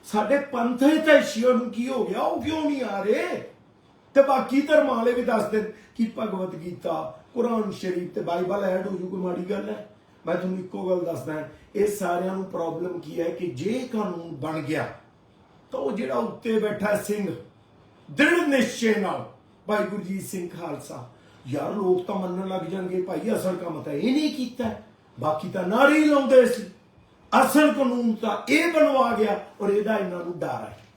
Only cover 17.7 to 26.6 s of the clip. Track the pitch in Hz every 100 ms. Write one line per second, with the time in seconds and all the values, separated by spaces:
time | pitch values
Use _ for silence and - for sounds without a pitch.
17.7 | _ _ _ - 139 302 349 320 269 226
18.7 | - 226 202 185 - - - _ _ -
19.7 | 208 - 196 180 190 139 185 175 160 160
20.7 | 143 - - - - - - 131 143 -
21.7 | 208 185 180 - 196 185 180 190 185 160
22.7 | 190 180 180 370 160 214 190 185 175 170
23.7 | 147 156 147 214 285 294 247 247 - 220
24.7 | - - _ _ - 147 156 185 190 180
25.7 | 226 285 302 302 285 262 254 226 208